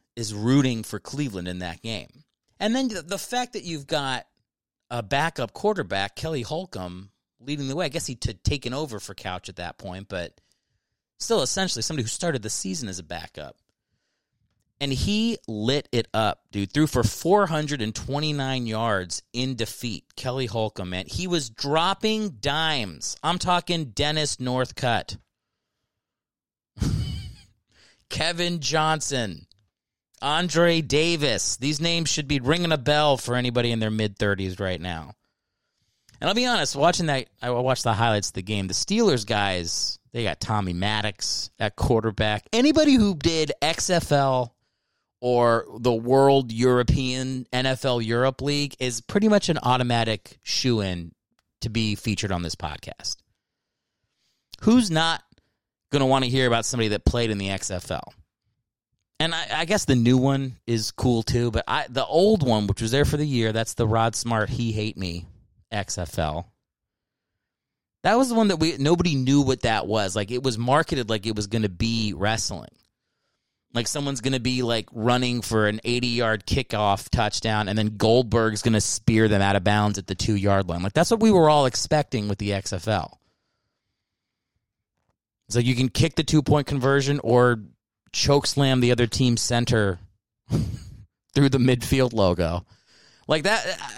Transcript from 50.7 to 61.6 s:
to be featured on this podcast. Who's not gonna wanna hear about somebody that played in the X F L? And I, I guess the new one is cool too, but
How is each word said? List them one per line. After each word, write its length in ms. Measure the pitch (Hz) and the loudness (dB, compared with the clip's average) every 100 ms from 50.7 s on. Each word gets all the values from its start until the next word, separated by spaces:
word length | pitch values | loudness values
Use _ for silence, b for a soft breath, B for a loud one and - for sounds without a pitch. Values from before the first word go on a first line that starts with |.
| 117 98 90 85 - _ _ _ - | 0 0 -4 -8 -14 _ _ _ -12
to 60 | 120 | -6
be 280 | 113 107 104 | -2 -2 -2
featured 340 | - 101 101 | -2 -2 -2
on 120 | 90 | -2
this 120 | 85 | -4
podcast. 640 | - 76 73 - - - - _ _ _ _ _ _ _ _ _ _ _ _ _ - | -6 -8 -10 -14 -14 -12 -12 _ _ _ _ _ _ _ _ _ _ _ _ _ -2
Who's 280 | - 240 214 | 4 4 4
not 360 | 156 165 160 _ _ _ _ _ _ - | 2 0 -2 _ _ _ _ _ _ -4
gonna 160 | 143 135 | 0 4
wanna 200 | 135 127 | 4 2
hear 200 | 131 127 | 2 2
about 180 | 117 | 2
somebody 240 | 110 123 110 | -2 -2 0
that 160 | 104 | 2
played 260 | - 120 117 | 2 2 0
in 80 | 104 | -2
the 120 | 98 | -4
X 220 | 95 - | -6 -6
F 180 | 92 - | -8 -6
L? 240 | 78 - - _ _ _ _ _ _ _ _ _ - | -8 -10 -20 _ _ _ _ _ _ _ _ _ -6
And 140 | 160 | -4
I, 120 | 165 160 | -4 -6
I 120 | 139 165 | -4 0
guess 180 | 208 | 0
the 100 | - | 2
new 240 | 127 117 127 | 4 6 4
one 380 | 131 135 135 120 - | 4 0 -2 -8 -4
is 240 | 117 107 | -4 -4
cool 320 | - 131 117 | -2 2 2
too, 300 | 110 120 120 | 0 0 0
but 100 | 110 | -2